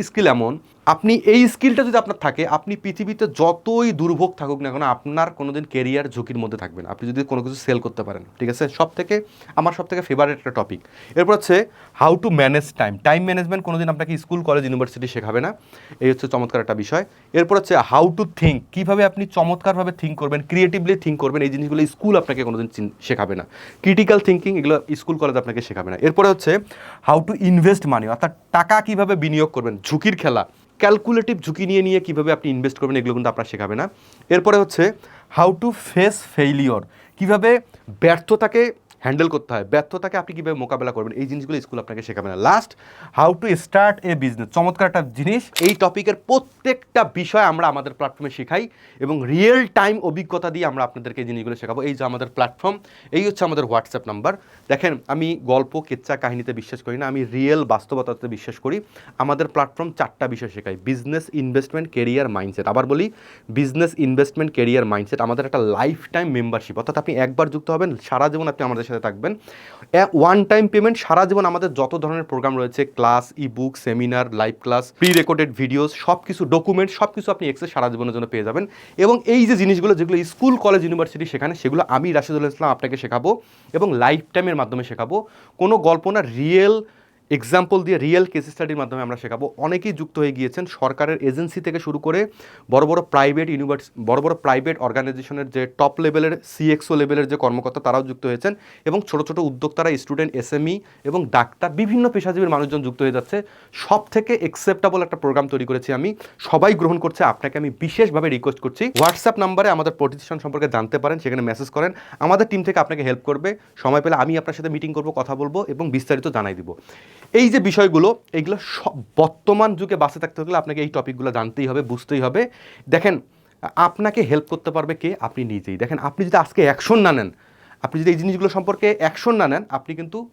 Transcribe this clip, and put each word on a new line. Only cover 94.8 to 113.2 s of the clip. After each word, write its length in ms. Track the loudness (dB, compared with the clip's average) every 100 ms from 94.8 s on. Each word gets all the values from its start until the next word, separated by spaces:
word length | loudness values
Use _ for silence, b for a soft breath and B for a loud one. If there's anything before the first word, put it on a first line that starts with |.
| -2
অর্গানাইজেশনের 640 | -2 -4 -6 -10 -10 -6
যে 160 | -6 -4 0
টপ 160 | 0 2
লেভেলের 340 | 0 2 0 -2
সিএক্সও 520 | -8 -2 2 2 0 0
লেভেলের 320 | 2 0 0
যে 80 | 0
কর্মকর্তা, 440 | 0 0 -4 -4
তারাও 220 | 0 0
যুক্ত 240 | -2 -6 -6
হয়েছেন 260 | -4 -4 -6 b b
এবং 160 | -4 -4 -4
ছোট 200 | -4 -4
ছোট 100 | -2
উদ্যোক্তারা, 600 | -4 -4 -6 -2 -2 -2
স্টুডেন্ট, 380 | -4 -4 -4 -6
এসএমই 440 | -6 -4 -4 -6 b b
এবং 240 | -6 -4 0 0
ডাক্তার, 340 | 0 -2 -6 -2
বিভিন্ন 300 | 0 2 2
পেশাজীবীর 380 | 0 -2 0 0
মানুষজন 340 | 0 -2 -4
যুক্ত 200 | -6 -2
হয়ে 100 | -2
যাচ্ছে। 300 | -2 -4 -6 -8 b b
সব 280 | -16 -2 -2 0
থেকে 180 | -2 0 -2
অ্যাকসেপ্টেবল 600 | -4 -4 -2 0 0 0
একটা 140 | -2 -4
প্রোগ্রাম 320 | 0 0 0
তৈরি 160 | -4
করেছি 280 | -4 -4 -4
আমি, 220 | -4 -4 -6 B B
সবাই 360 | -2 4 4
গ্রহণ 240 | 4 2 0
করছে। 260 | -4 0
আপনাকে 340 | 0 0 -6 -6
আমি 120 | -6 -6
বিশেষভাবে 480 | -6 0 2 2 -2
রিকোয়েস্ট 320 | -2 -4 -4
করছি, 240 | -6 -6 -4 2
WhatsApp 340 | 2 4 0 0
নাম্বারে 240 | 0 2 2 2
আমাদের 160 | 0 0
প্রতিষ্ঠান 380 | -2 -2 -10 -10
সম্পর্কে 300 | -8 -4 -2
জানতে 300 | 0 -2 -2
পারেন, 200 | -2 -2
সেখানে 240 | -4 -2
মেসেজ 260 | -2 -4 -6 -2
করেন, 160 | -2 -4 B B
আমাদের 280 | 2 4 2
টিম 120 | 0
থেকে 160 | 0 0
আপনাকে 180 | 0 -2
হেল্প 200 | -2 -2